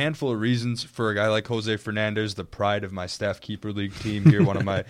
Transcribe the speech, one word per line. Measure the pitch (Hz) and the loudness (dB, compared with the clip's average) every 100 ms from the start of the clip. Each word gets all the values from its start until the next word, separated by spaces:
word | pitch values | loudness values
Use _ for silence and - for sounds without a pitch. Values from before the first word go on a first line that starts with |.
| 147 | 0
handful | 156 139 | -2 -4
of | 113 | -2
reasons | 113 123 120 117 - | 0 0 -2 -4 -6
for | - 113 | -4 -2
a | 101 | 0
guy | 107 | 2
like | 107 107 | 0 0
Jose | 117 107 110 | -4 -2 -2
Fernandez, | - 107 107 107 110 98 | -2 -2 -2 0 -2 -4
the | 90 | -10
pride | - 101 104 98 | -2 0 0 -2
of | |
my | 95 90 | -8 -8
staff | - 104 92 | -4 -4 -4
keeper | - 104 107 | -8 -8 -6
league | 101 101 98 | -4 -4 -4
team | 110 104 | -4 4
here, | 101 107 | 8 8
one | 101 98 | 6 2
of | |
my, | 98 95 92 | 0 -2 -4